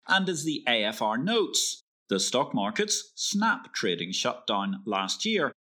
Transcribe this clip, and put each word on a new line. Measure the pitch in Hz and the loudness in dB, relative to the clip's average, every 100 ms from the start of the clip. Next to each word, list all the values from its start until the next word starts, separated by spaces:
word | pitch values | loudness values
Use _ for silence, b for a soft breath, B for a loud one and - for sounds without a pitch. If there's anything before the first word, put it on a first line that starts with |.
| - | 0
and | 190 190 | 0 2
as | 165 | -2
the | 156 147 - | -2 -2 0
A | 117 | 2
F | 107 110 | 2 0
R | 110 110 | 0 2
notes, | 165 233 190 - - - _ _ - | 2 2 2 0 -2 -4 _ _ -2
"The | 95 | 0
stock | - 123 143 | 2 2 0
market's | 117 101 110 208 - - | 0 0 0 0 -2 -4
snap | - - 202 220 - - | -6 -2 2 2 0 -4
trading | - 107 87 87 | -4 -2 -2 -2
shutdown | 98 127 113 - 101 98 98 | -2 -2 -2 -2 0 0 -4
last | 110 98 95 - | -2 -2 0 -2
year | 214 214 139 - | 0 0 0 -4